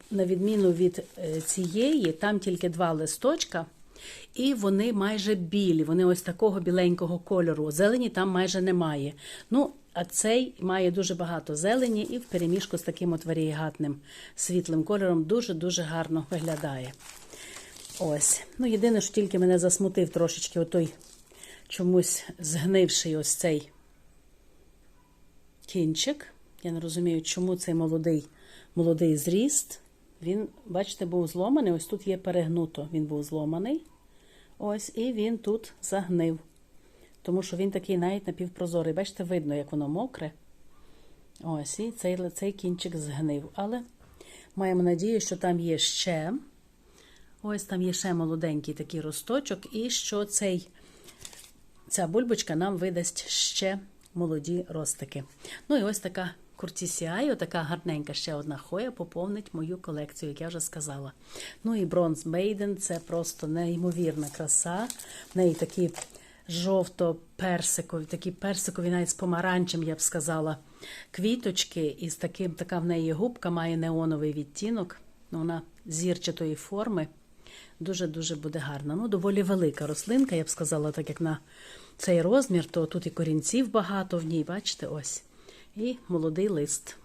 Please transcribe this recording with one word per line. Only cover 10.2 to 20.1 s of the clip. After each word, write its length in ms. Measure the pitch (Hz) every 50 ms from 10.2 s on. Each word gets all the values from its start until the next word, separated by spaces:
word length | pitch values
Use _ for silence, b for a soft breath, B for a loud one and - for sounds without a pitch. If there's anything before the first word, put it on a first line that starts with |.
| - 214 226 254 254 247 - -
має 300 | 180 185 185 190 185 175
дуже 240 | 175 196 185 - 185
багато 420 | 170 175 165 170 156 151 - 151
зелені 460 | 151 170 202 233 262 254 233 220 214
і 160 | 214 - 240 247
вперемішку 600 | 240 - - 175 170 165 180 196 190 - - 190
з 40 |
таким 300 | - - 160 - 180 175
от 120 | 160 160 -
варієгатним 760 | 165 160 160 156 156 151 156 160 156 - - 156 143 143 143 B B B B B B B
світлим 480 | - - - 180 180 175 170 160 160 156
кольором, 400 | 208 208 202 196 180 170 165 160
дуже-дуже 580 | 160 214 240 233 208 175 160 175 180 175 180
гарно 440 | 165 151 165 165 160 156 160 160 156 -
виглядає. 600 | 185 160 160 165 156 147 - 147 139 131 127 127 - - - - - - B B B B B B B B B B B B B - - -
Ось. 420 | 180 156 147 147 147 - - - - - - -
Ну, 80 | 254
єдине, 340 | 240 220 202 220 240 226 208
що 140 | 202 - -
тільки 240 | 214 202 196 - 180
мене 200 | 180 180 185 175
засмутив 500 | 175 180 175 - 196 190 190 190 175
трошечки 520 | 165